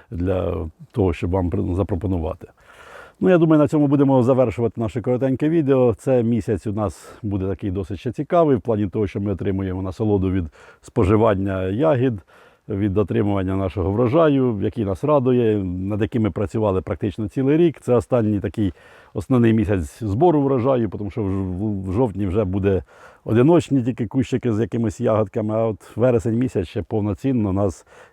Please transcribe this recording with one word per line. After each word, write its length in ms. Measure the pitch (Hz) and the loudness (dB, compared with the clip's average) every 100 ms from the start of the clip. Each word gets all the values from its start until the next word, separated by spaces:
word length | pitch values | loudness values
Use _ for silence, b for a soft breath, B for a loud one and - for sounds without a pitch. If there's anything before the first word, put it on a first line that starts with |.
| B | B
для 560 | 85 92 92 90 85 80 - - | -6 -2 -2 -2 -4 -8 -12 -10
того, 200 | - 92 | 0 0
щоб 180 | 82 90 | 0 -2
вам 200 | 95 90 | -2 -2
при-, 240 | 101 92 | -2 -4
запропонувати. 720 | 90 95 90 92 92 80 - - _ B B B B B B | -4 -4 -4 -4 -4 -6 -10 -16 _ B B B B B B
Ну, 100 | 185 | 2
я 80 | 175 | 4
думаю, 240 | 160 156 | 6 4
на 60 | 147 | 4
цьому 180 | 156 143 | 2 2
будемо 360 | 139 139 135 | 2 4 4
завершувати 580 | 120 131 123 110 117 - | 4 4 2 0 -4 -2
наше 200 | 113 127 | -4 -4
коротеньке 480 | 117 127 135 131 151 | -4 -2 0 0 0
відео. 460 | 170 135 131 123 | 0 2 4 4
Це 280 | 104 143 127 | 2 0 2
місяць 440 | 117 120 - 101 113 | 2 0 -2 -4 -4
у 60 | |
нас 400 | 107 104 - - - | -4 -4 -6 -16 -12
буде 240 | 107 98 95 | -6 -4 -4
такий 240 | 95 104 | -4 -6
досить 280 | 92 87 98 | -6 -6 -8
ще 140 | 127 | -8
цікавий, 440 | - 143 175 156 131 | -8 -2 2 4 2
в 40 | |
плані 260 | - 107 104 | 0 -2 -2
того, 200 | 107 101 | -2 -4
що 140 | 107 | -2
ми 120 | 101 | -4
отримуємо 500 | 92 104 95 95 92 | -2 -2 -4 -4 -4
насолоду 480 | 95 - 107 101 95 | -6 -4 0 2 2
від 140 | 92 82 B B B | 0 -4 B B B
споживання 840 | - - 95 107 110 98 98 95 | -6 0 4 4 4 2 0 -4
ягід, 600 | 95 104 156 135 131 107 - b b b - | -4 0 0 2 0 -2 -10 b b b -8
від 300 | 98 104 95 | -2 0 0
отримування 580 | 95 113 101 98 92 95 | 0 0 0 0 -2 -2
нашого 360 | 95 101 82 | -4 -2 -2
врожаю, 680 | 101 123 151 160 135 127 104 | 0 2 4 4 2 0 -2
який 220 | 101 - | -4 -4
нас 200 | 98 95 | -4 -2
радує, 600 | 143 147 127 123 113 107 | 0 2 2 2 2 0
над 360 | 92 90 95 107 | -2 -4 -4 -2
яким 220 | 104 120 | -2 0
ми 80 | 107 | -2
працювали 500 | 85 101 113 107 95 | -2 -4 -2 -2 -2
практично 480 | 87 98 110 101 104 | -4 -6 -6 -6 -6
цілий 280 | - 135 156 | -2 0 2
рік. 240 | 175 - | 2 0
Це 140 | - | 0
останній 460 | 120 - 123 107 104 | 0 2 0 0 0
такий 320 | 98 - 101 B B B B | -4 -2 -4 B B B B
основний 380 | - - 127 113 | -12 0 2 4
місяць 500 | 110 101 98 76 - | 4 2 0 -2 -6
збору 400 | 110 104 180 156 | -4 2 4 4
врожаю, 460 | 139 135 123 131 107 | 2 0 0 0 -2
тому 220 | 95 101 | -6 -8
що 120 | - | -4
в 80 | 101 | -4
ж-, 600 | 95 95 90 107 101 95 | -2 -4 -4 -4 -4 -4
в 20 | |
жовтні 340 | 92 127 95 101 | -2 -2 -2 -2
вже 180 | 98 | 0
буде 380 | 95 98 98 92 - B B B | 0 0 0 0 -4 B B B
одиночні 580 | - 110 139 170 - 139 | 0 4 6 4 2 0
тільки 240 | 120 117 113 | -2 -4 -4
кущики 460 | 131 - 127 123 | -2 -2 -2 0
з 80 | 104 | -2
якимись 400 | 113 120 110 - | -2 -2 -2 -2
ягодками, 540 | 120 107 104 117 107 | 0 2 0 -2 -4
а 120 | 110 113 | -2 -2
от 300 | 101 - - | -4 -10 -2
вересень 420 | 123 120 117 113 | 2 2 0 -2
місяць 300 | 127 - 87 | -2 -2 -4
ще 140 | - | -8
повноцінно 680 | - 110 104 101 139 123 104 | -6 -4 -2 -4 -2 0 0
у 40 | |
нас 340 | 95 101 - _ B B | 0 0 -2 _ B B